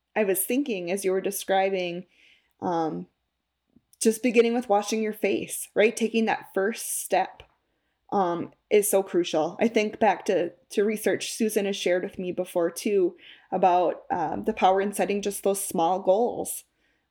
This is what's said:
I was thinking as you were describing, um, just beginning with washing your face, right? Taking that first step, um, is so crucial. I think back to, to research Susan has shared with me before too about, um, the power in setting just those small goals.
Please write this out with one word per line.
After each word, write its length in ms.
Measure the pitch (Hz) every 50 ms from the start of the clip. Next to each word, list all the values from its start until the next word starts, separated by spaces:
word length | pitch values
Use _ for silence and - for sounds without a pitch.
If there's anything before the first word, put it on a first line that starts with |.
| _ _ _
I 100 | 208 220
was 140 | 190 185 -
thinking 520 | - - 247 269 285 269 214 185 175 170
as 140 | 190 202 -
you 60 | 185
were 100 | 185 190
describing, 840 | 185 190 202 - - - 190 190 190 196 196 185 180 175 170 180 180 - _ _ _ _ _ _ _ _ _ _
um, 460 | - 185 175 165 160 156 165 175 180 - _ _ _ _ _ _ _ _ _ _ _ _ _ _ _ _ _ _
just 200 | - 226 220 214
beginning 320 | - 254 202 240 226 233 233
with 160 | 247 247 -
washing 320 | 202 202 208 - 226 220
your 120 | 220 214 214
face, 560 | - - 196 214 - - 151 - - - - _
right? 220 | - 208 233 220
Taking 300 | - 233 214 - 226 226
that 240 | 208 - - - - -
first 480 | 196 190 208 226 - - - - -
step, 420 | - - 196 180 190 - - - - _ _ _ _ _ _ _ _ _ _ _ _ _
um, 420 | - 202 190 175 175 170 - - - _ _ _
is 200 | - 214 202 -
so 140 | - 196 190
crucial. 540 | - - 175 175 - - 156 147 170 190 -
I 80 | - 233
think 320 | 226 220 208 214 - -
back 260 | 226 208 180 - -
to, 280 | - 196 160 175 170 - _ _ _
to 160 | - 226 202
research 480 | 220 220 202 - 208 175 - - - -
Susan 320 | - 233 220 - 220 196
has 100 | 196 202
shared 280 | 196 - 185 175 180 180
with 140 | 196 - -
me 140 | 185 180
before 400 | 170 - 180 - - 180 170 175
too 440 | 170 - - 220 202 196 180 175 - - - - - - _ _
about, 520 | 190 185 196 185 175 180 175 156 - - - -
um, 360 | - 180 160 156 - 202 208
the 80 | 226 220
power 260 | - 208 185 190 196
in 140 | 196 208 202
setting 280 | - 185 190 202 202
just 220 | 196 208 196 - -
those 200 | 202 196 196 -
small 360 | - - - 165 170 185 190
goals. 640 | 196 190 185 208 247 220 90 - 190 - - - - _ _ _ _ _ _ _ _ _